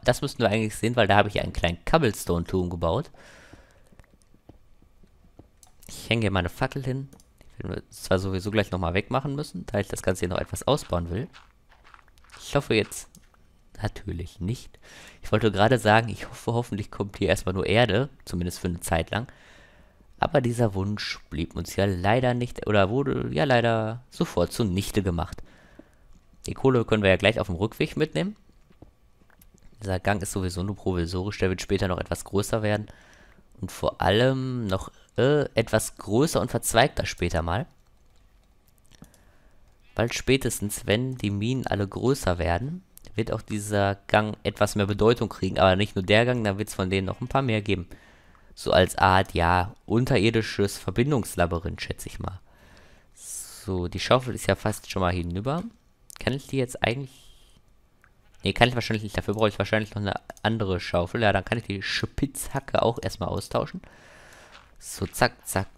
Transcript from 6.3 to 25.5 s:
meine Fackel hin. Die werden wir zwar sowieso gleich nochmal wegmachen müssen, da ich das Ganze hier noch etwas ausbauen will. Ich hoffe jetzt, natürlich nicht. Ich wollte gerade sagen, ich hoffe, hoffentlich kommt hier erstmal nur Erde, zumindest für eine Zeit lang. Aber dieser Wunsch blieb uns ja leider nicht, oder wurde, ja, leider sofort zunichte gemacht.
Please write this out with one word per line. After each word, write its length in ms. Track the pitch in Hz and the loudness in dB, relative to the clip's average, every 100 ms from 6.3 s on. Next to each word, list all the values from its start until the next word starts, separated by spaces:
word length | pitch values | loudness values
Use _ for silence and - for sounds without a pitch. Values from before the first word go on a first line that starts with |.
meine 180 | 95 87 | 2 0
Fackel 340 | - 131 143 | -2 -4 -2
hin. 260 | 135 131 135 - - _ | -6 -6 -8 -18 -20 _
Die 240 | - - | -20 -14
werden 120 | 98 - | -10 -10
wir 140 | - | -12
zwar 280 | - - 95 | -16 0 0
sowieso 320 | 98 95 98 | 2 -2 0
gleich 200 | 107 98 | 0 0
nochmal 240 | 90 85 | -2 0
wegmachen 400 | 90 - 127 143 | 0 0 -2 -2
müssen, 320 | 139 151 180 - | -6 -8 -12 -4
da 120 | 101 | -4
ich 80 | 98 | -4
das 140 | - | -2
Ganze 180 | - 92 | -2 -2
hier 80 | 90 | -2
noch 120 | 92 | -4
etwas 260 | - - - | -4 -4 0
ausbauen 440 | 147 - 87 85 | 0 0 -4 -2
will. 180 | 90 156 - - _ _ _ - - _ _ - - | -6 -6 -12 -20 _ _ _ -20 -20 _ _ -20 -20
Ich 160 | - 143 | -4 -2
hoffe 180 | - | 2
jetzt, 360 | 110 101 - - - - _ _ _ _ - | 2 2 -4 -16 -20 -20 _ _ _ _ -8
natürlich 580 | 104 - 95 85 85 - | -6 -6 -8 -8 -10 -8
nicht. 380 | 90 127 - - - - - - | -6 -6 -10 -20 -20 -20 -20 -16
Ich 100 | - | -2
wollte 200 | 107 110 | 2 2
gerade 260 | 98 110 127 | 4 4 6
sagen, 300 | 107 110 113 | 6 4 4
ich 200 | 95 - | -6 -12
hoffe, 240 | - - | -8 -4
hoffentlich 380 | 117 120 104 107 | -4 -2 -6 -8
kommt 280 | - 101 - | -8 -8 -2
hier 100 | 95 | 0
erstmal 260 | - - | 2 0
nur 120 | 92 - | -2 2
Erde, 420 | 107 123 101 143 - | 2 4 2 -2 -6
zumindest 360 | - 90 87 - | -8 -4 -4 -4
für 80 | 90 | -4
eine 120 | 87 | -4
Zeit 300 | - 82 82 | -2 0 0
lang. 160 | 101 127 - - - - - - _ - - | -4 -6 -14 -20 -20 -20 -20 -20 _ -20 -4
Aber 220 | - 147 | 0 2
dieser 340 | 123 120 117 | 2 2 2
Wunsch 460 | 98 98 104 - - - | 2 -2 -4 -6 -10 -8
blieb 260 | - 82 82 | -6 -4 -4
uns 200 | 85 - | -4 0
ja 80 | |
leider 480 | 101 90 95 120 127 | 0 2 2 4 2
nicht, 340 | 123 120 - - | 0 -4 -4 2
oder 220 | 104 95 | 4 4
wurde, 400 | 127 139 127 120 | 2 0 -2 -2
ja, 120 | 135 | 0
leider 580 | 151 123 117 113 110 117 - | 4 4 4 2 0 -6 -12
sofort 420 | - - - 85 | -4 -2 2 0
zunichte 500 | - 110 90 - 107 | 2 0 0 0 0
gemacht. 400 | 92 85 80 - - | 0 -2 -4 -8 -16